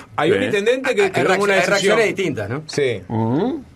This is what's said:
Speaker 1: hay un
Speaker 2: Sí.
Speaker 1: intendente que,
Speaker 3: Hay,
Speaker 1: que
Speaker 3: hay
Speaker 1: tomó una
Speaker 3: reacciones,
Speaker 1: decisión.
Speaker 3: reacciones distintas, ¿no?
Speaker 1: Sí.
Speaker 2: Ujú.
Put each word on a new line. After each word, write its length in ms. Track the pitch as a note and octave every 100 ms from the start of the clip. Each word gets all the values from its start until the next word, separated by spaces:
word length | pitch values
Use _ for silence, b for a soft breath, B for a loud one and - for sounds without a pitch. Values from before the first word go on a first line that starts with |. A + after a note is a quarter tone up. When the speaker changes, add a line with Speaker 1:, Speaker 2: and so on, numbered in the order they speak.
| B -
Speaker 1:
hay 140 | D#3+
un 60 | G3
Speaker 2:
Sí. 60 |
Speaker 1:
intendente 500 | G#3 G3+ G#3+ C4 C4
que, 80 | G#3
Speaker 3:
Hay, 60 | G3
Speaker 1:
que 100 | F3+
Speaker 3:
hay 60 | -
Speaker 1:
tomó 180 | F#3+
una 100 | G3+
Speaker 3:
reacciones, 120 | F#3+ F#3
Speaker 1:
decisión. 300 | G3 G3 A3
Speaker 3:
reacciones 100 | G3+ F3+
distintas, 340 | F3+ B2 G2+
¿no? 120 | C#3 D#3
Speaker 1:
Sí. 360 | - C3 G2+ -
Speaker 2:
Ujú. 560 | A2+ A2+ C#3 A#3 D#4 -